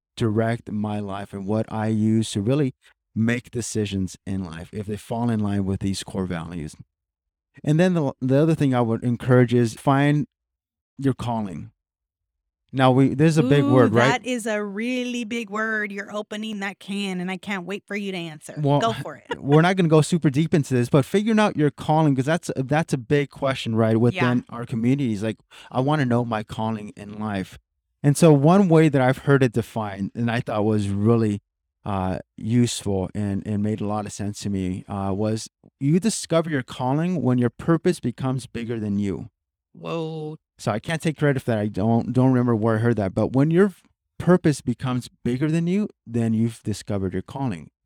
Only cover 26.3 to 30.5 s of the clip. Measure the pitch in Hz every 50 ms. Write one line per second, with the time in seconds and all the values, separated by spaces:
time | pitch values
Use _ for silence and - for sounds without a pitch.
26.3 | 117 107 104 - - - 110 110 113 107 104 104 - - 101 101 104 104 107 107
27.3 | 101 95 92 - - - _ _ _ _ _ _ _ _ - 143 143 - 175 165
28.3 | 151 139 135 156 175 202 208 175 160 156 160 160 135 139 127 127 131 - - 147
29.3 | 139 135 131 123 - 117 107 - - 117 107 104 98 98 98 95 - 104 117 117
30.3 | 113 120 120 -